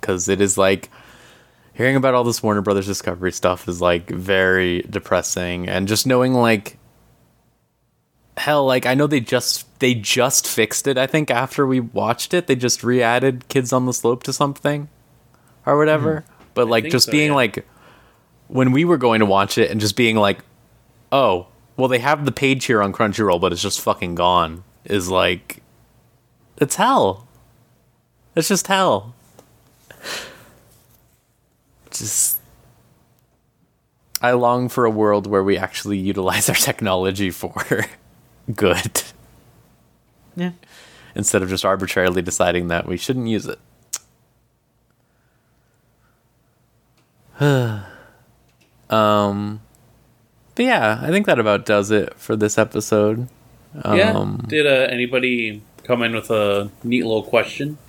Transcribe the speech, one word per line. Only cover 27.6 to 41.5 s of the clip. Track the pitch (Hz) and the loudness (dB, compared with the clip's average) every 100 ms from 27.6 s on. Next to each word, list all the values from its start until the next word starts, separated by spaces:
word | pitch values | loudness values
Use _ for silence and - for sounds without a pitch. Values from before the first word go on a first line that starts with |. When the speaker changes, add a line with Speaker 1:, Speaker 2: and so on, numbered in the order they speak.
| _ _ _ _ _ _ _ - | _ _ _ _ _ _ _ -4
Speaker 1:
It's | 160 | 0
just | 190 - | -2 0
hell. | 190 185 104 110 - _ - _ _ _ _ _ - - - - - - _ _ _ _ _ _ _ _ _ _ _ _ _ _ | 0 2 0 -4 -20 _ -20 _ _ _ _ _ -18 -12 -12 -14 -20 -20 _ _ _ _ _ _ _ _ _ _ _ _ _ _
Just, | - 107 - - - - _ _ _ _ _ _ _ _ _ _ _ _ _ _ _ _ - | -12 -6 -2 -2 -4 -12 _ _ _ _ _ _ _ _ _ _ _ _ _ _ _ _ -4
I | 123 | 0
long | 123 120 123 123 | 2 2 2 -2
for | - 117 | 0 0
a | |
world | 110 107 104 101 | 2 2 2 2
where | 101 | 0
we | 95 92 | 2 0
actually | 95 - 104 101 | -2 -8 -6 -4
utilize | 95 98 92 98 - | -2 -2 -2 0 0
our | - | 0
technology | - - 107 92 92 98 98 | -2 -2 -2 0 0 -2 -4
for | - 87 - - 120 107 - _ _ | -4 -10 -10 -4 -4 -4 -10 _ _
<laughs> | _ _ - 107 | _ _ -10 -2
good. | 90 87 - - - - - _ _ _ _ _ _ _ _ _ _ - | 0 0 -2 -8 -10 -18 -20 _ _ _ _ _ _ _ _ _ _ -8
Speaker 2:
Yeah. | 180 175 _ - - - - - | -8 -8 _ -20 -20 -20 -14 -6
Speaker 1:
Instead | 101 107 | 0 0
of | |
just | 95 | 0